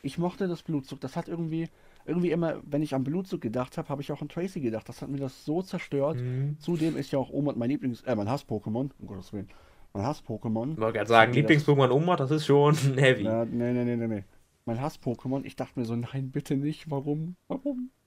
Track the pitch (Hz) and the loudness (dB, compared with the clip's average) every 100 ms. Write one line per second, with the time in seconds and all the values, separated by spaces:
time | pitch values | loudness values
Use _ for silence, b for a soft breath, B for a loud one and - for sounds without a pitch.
0 | 143 160 175 - 190 165 - 151 135 139 | -6 -2 -2 -2 -4 -4 -4 -4 -4 -10
1 | 143 170 - 170 165 160 165 b b b | -8 -8 -6 -6 -4 -4 -6 b b b
2 | - 170 175 165 165 - - 147 151 135 | -2 0 2 2 0 -2 -4 -2 0 -2
3 | 131 175 190 185 113 123 127 - 156 143 | 0 -2 -4 -6 -4 -4 -4 -6 -6 -8
4 | 143 147 147 - 185 185 120 107 - - | -6 -8 -6 -6 -6 -4 -4 -4 -8 -12
5 | 147 139 135 - - 160 190 175 - 139 | -8 -6 -6 -8 -4 -4 -4 -8 -4 -2
6 | 143 123 123 127 143 147 - 170 160 135 | 0 -2 -4 -2 -4 -4 -4 0 0 -2
7 | 139 139 123 - 143 117 117 147 131 117 | -2 -2 -2 -2 -2 0 -2 0 -2 -4
8 | - 113 101 139 - 107 113 113 139 - | -2 -2 0 -4 -4 -6 -4 -4 -4 -8
9 | 104 95 90 104 92 b b b b 98 | -14 -14 -10 -12 -12 b b b b -4
10 | 110 151 - 110 117 110 127 156 113 107 | -4 -4 -8 -6 -2 -2 -2 -2 -2 0
11 | 104 113 113 127 147 151 147 139 127 135 | 6 8 8 6 6 6 6 6 6 4
12 | 175 170 127 156 151 143 143 151 135 131 | 4 2 2 0 6 6 8 6 2 6
13 | 135 127 104 113 113 120 120 123 120 120 | 6 6 2 0 0 -2 0 0 0 0
14 | 113 107 98 - _ _ - 117 147 - | -2 -4 -8 -20 _ _ -6 -4 -4 -4
15 | 135 117 131 139 - - 123 - 117 117 | -6 -4 -4 -4 -6 -8 -8 -4 -4 -4
16 | 120 135 131 143 - 139 143 156 160 139 | -4 -6 -4 -6 -2 -2 -2 -6 -6 -6
17 | 147 147 165 180 _ 269 285 254 254 _ | -2 -4 -6 -10 _ -6 -4 -6 -8 _